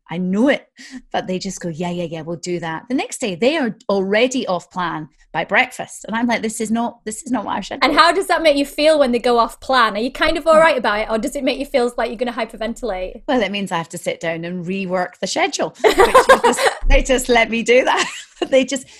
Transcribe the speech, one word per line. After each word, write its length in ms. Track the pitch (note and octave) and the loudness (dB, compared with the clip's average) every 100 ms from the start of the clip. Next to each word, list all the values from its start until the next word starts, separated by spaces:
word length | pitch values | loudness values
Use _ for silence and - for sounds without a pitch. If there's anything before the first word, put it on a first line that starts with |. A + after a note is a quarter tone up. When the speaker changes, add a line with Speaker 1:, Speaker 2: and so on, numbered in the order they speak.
| - | -10
Speaker 1:
I 100 | E3 | -6
know 300 | F3+ G3 C4 | -2 2 2
it. 200 | B3 - - C4 C4 - | 0 -4 -20 -20 -20 -8
But 160 | - - | -6 -4
they 120 | F#3 | -6
just 220 | G3 - | -6 -8
go, 80 | F3+ | -8
"Yeah, 220 | D#3 F3 | -6 -6
yeah, 140 | F3 | -6
yeah, 180 | F3 D#3+ | -8 -8
we'll 140 | D#3 E3+ | -10 -10
do 240 | F3 F3 | -6 -6
that." 240 | E3 D#3+ - | -6 -8 -4
The 60 | |
next 240 | C4 G4 - | -4 -4 -6
day, 160 | A#3 | -6
they 220 | E3+ A#3 D#4+ | 0 0 2
are 200 | A#3+ - - | -2 -4 -2
already 580 | G3 F#3+ G#3 C4 C4 G#3+ | -2 0 2 2 0 -2
off 240 | F3+ - | -4 -6
plan 380 | F#3 E3+ D#3+ D3+ _ _ | -6 -6 -6 -10 _ _
by 120 | D#3 | -6
breakfast. 600 | - G3+ B3 - E3+ - | 0 2 0 -2 -14 -14
And 100 | - | -8
I'm 140 | A3 A#3+ | -4 -2
like, 120 | A3 | -2
"This 200 | A3 - | -4 -6
is 100 | A3 | -4
not, 340 | A3+ A#3 - | -2 -4 -6
this 180 | - A3 | -12 -12
is 100 | C#4+ | -6
not 120 | A#3+ | -4
what 120 | G3 - | -4 -6
I've 80 | |
scheduled." 260 | F#3 - E4+ | -6 0 2
Speaker 2:
And 80 | D4+ | 6
how 140 | E4 | 4
does 160 | E4+ - | 4 0
that 120 | E4 | 2
make 120 | D#4+ C#4+ | 2 2
you 80 | |
feel 360 | C#4 - D4+ D#4 | 0 2 4 4
when 100 | C4+ | 4
they 80 | A#3+ | 2
go 180 | B3 A#3+ | 2 2
off 180 | A#3 - | 2 -2
plan? 380 | - C4 A3+ G#3 | 0 2 2 2
Are 40 | |
you 120 | B3 | -4
kind 240 | - D#4 D#4+ | -2 0 0
of 100 | D#4 | 4
all 80 | |
Speaker 1:
Hmm. 60 | D#4 | 6
Speaker 2:
right 180 | D#4+ C4 | 6 4
about 220 | A3+ G#3 | 0 -2
it? 100 | G#3+ | -2
Or 80 | A3 | -2
does 160 | B3 | -4
it 80 | C#4+ | -4
make 160 | C4 B3+ | -4 -4
you 80 | C4+ | -2
feel 260 | C4+ A#3+ A#3+ | 0 0 -2
like 100 | A#3+ | -4
you're 80 | A#3 | -4
gonna 160 | A#3+ | -6
hyperventilate? 920 | A3+ A3 G3+ A3 A#3 A#3 F#3 F#3 A3+ - | -4 -8 -6 -8 -6 -6 -6 -8 -8 -2
Speaker 1:
Well, 160 | C4 | 0
it 80 | F#3+ | 0
means 220 | G3+ G3 | -2 -4
I 60 | E3+ | -4
have 100 | E3 | -4
to 100 | E3+ | -8
sit 220 | - E3+ | -6 -6
down 240 | E3 E3 | -4 -6
and 200 | E3+ F3+ | -6 -6
rework 540 | E3+ G3 F#3+ F#3 F3+ - | -6 -6 -4 -4 -4 -6
the 80 | F#3+ | -6
schedule, 480 | - F4 - A3+ - | -2 -2 -2 -6 0
which 160 | G#4+ - | 2 4
is 280 | A4+ B4+ - | 6 6 6
just, 340 | C5 A#4 - C5+ - | 6 4 2 0 0
Speaker 2:
<laughs> 100 | - | 4
Speaker 1:
they 140 | C#4 | 4
just 260 | C4+ B3 B3+ | 4 0 2
let 220 | A#3 A3 | 2 2
me 140 | A3+ | 0
do 200 | A3+ B3 | 2 4
that. 240 | D4 - - | 4 0 -2
<laughs> 340 | - - _ - | -8 -16 _ 0
They 160 | C4 | 2
just, 220 | C4 C4+ - - | 2 -2 -8 -18